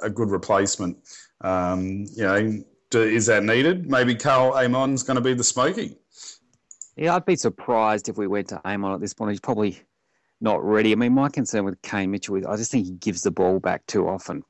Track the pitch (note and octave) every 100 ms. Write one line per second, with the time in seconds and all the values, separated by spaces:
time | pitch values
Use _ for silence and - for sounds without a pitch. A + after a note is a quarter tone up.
0 | G#2+ G#2+ A2 F#2+ - G2+ G2 - F#2 F2
1 | - - - _ F#2 F#2 F2+ F#2 F#2 F#2+
2 | G2+ A2 G2+ G2+ A2 G#2+ - _ - A#2+
3 | A2 A2+ A2 G#2+ G#2 A#2 C#3+ F3+ D#3+ C3
4 | B2 A#2+ C#3+ C3+ C3 C3+ B2 B2+ C3+ C3+
5 | - B2+ B2 B2 A#2 - C3+ G3 - -
6 | _ - - - _ _ _ - - -
7 | D#3 F3 F3 F3 A#2 - - A#2 A2 G#2+
8 | A2 G#2 G2+ G2+ F#2+ F2+ F#2+ G2+ G2 F#2+
9 | G2 - A2 G#2 - A2 G#2 F2 _ _
10 | _ _ _ - A2+ G2 G2 G#2+ A2 G#2+
11 | A#2+ C3 C#3 C#3+ A#2+ A2 G2 F#2 - G#2
12 | F#2+ G2 - G2 F#2 G#2 A2+ C3 F#2 F2+
13 | - F2+ G2+ E2+ F#2 F#2+ F2+ F2+ - G#2
14 | E2+ F#2+ - D2